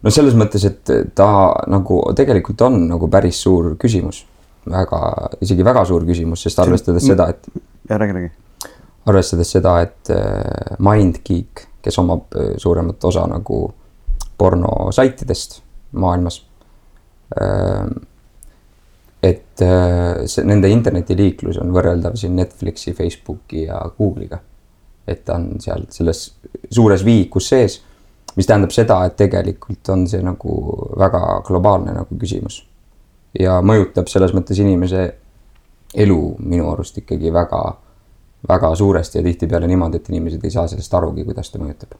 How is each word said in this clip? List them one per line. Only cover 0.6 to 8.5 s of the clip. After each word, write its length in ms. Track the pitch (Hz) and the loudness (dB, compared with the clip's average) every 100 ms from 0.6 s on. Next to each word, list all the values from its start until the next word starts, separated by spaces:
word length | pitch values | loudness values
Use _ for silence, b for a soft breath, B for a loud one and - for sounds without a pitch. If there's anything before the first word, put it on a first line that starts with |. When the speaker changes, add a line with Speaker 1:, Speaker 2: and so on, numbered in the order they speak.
| 98 | 0
Speaker 1:
et 240 | 85 - 62 - - | -2 -2 0 0 2
ta 100 | 101 104 95 - - | 4 6 4 2 0
nagu 300 | 98 92 90 - - | 0 2 0 0 2
tegelikult 440 | 139 110 - 104 | 2 2 0 0
on 220 | 123 123 85 | 2 4 2
nagu 160 | 87 82 | 0 2
päris 300 | 95 90 85 | 2 2 0
suur 320 | - 92 82 78 | 2 2 2 0
küsimus. 420 | 117 107 82 - - _ _ _ - | 0 0 -2 -8 -18 _ _ _ -6
Väga, 300 | 90 92 82 80 - - - | -4 -2 -2 -2 -4 -8 -6
isegi 240 | 98 92 92 | -2 2 4
väga 200 | 123 90 | 4 2
suur 200 | 87 82 | 0 0
küsimus, 380 | 87 82 85 - | -2 -2 -4 -4
sest 120 | - | 0
Speaker 2:
See 80 | 90 | 2
Speaker 1:
arvestades 400 | 90 - 87 135 | 2 2 2 4
Speaker 2:
m-, 80 | |
Speaker 1:
seda, 160 | 92 85 | 4 2
et 180 | 85 - - _ _ - | 0 -10 -16 _ _ -6
Speaker 2:
ja 80 | 107 | -2
räägi, 160 | 104 92 | -2 -4
räägi. 140 | 87 - _ | -8 -12 _